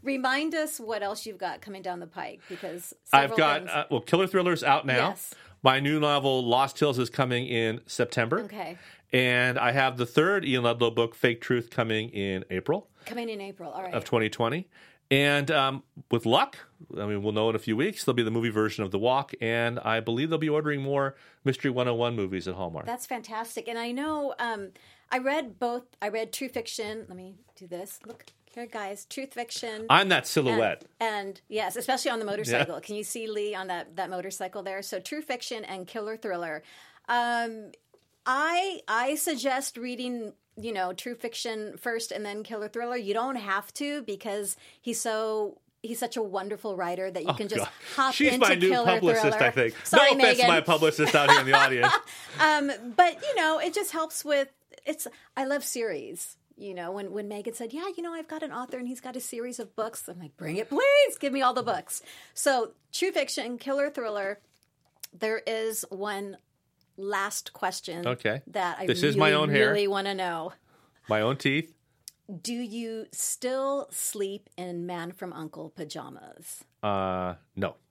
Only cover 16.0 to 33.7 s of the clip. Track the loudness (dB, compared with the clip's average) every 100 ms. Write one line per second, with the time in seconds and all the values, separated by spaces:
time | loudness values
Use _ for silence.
16 | -2 0 4 4 4 -4 -20 _ -14 -8
17 | -4 -2 0 2 2 0 -2 0 0 0
18 | 0 2 2 2 2 2 2 2 -2 2
19 | 4 2 0 -4 0 2 0 0 2 2
20 | 2 -2 0 0 2 0 0 -2 0 0
21 | 0 -4 -20 _ -2 0 0 0 0 2
22 | 0 0 -2 -2 -6 -6 -6 -6 -8 -8
23 | -8 -10 -8 -10 -8 -8 -8 -6 -6 -4
24 | -4 -2 -4 -4 -4 -4 -10 -16 -20 _
25 | _ -2 0 -2 -4 -4 -4 -4 -8 _
26 | -4 -4 -4 -6 -6 -6 -8 -8 -8 -8
27 | -12 -16 -16 -20 _ -20 -14 -12 -12 -14
28 | -18 -20 -20 _ _ -16 -12 -8 -8 -10
29 | -10 -10 -8 -8 -8 -6 -8 -8 4 6
30 | 6 2 2 0 2 2 2 -2 -10 _
31 | -2 -2 -4 -10 _ -4 -4 -4 -2 0
32 | 0 -2 -2 -4 0 2 2 -2 -8 -8
33 | -8 -8 -6 -4 -4 -6 -6